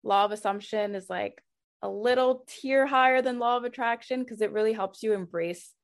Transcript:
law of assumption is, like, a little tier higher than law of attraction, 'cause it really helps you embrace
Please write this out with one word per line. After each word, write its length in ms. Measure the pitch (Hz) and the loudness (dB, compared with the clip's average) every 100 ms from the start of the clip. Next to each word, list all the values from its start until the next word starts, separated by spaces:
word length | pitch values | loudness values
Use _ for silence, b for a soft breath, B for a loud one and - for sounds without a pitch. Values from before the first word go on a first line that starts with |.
law 220 | 220 196 208 | 2 2 2
of 60 | |
assumption 640 | 208 214 202 208 220 208 202 | 0 -4 -4 -4 -4 -2 -4
is, 140 | 185 | -6
like, 320 | 180 202 - _ _ _ _ | -6 -6 -8 _ _ _ _
a 80 | 202 | -8
little 560 | 196 226 247 254 254 - | -2 2 4 4 2 -4
tier 380 | - 269 269 269 | -12 0 2 4
higher 340 | 269 262 262 | 4 4 4
than 180 | 254 247 | 2 0
law 180 | 240 240 | 0 0
of 60 | |
attraction, 600 | 240 240 233 233 - 254 | -2 -4 -4 -4 -4 -6
'cause 180 | 247 220 | -4 -2
it 100 | 214 | -2
really 220 | 214 214 | 2 0
helps 300 | 220 190 190 | 0 -4 -4
you 100 | 220 | -2
embrace 600 | 208 175 170 170 175 - _ | -2 -2 -4 -4 -6 -12 _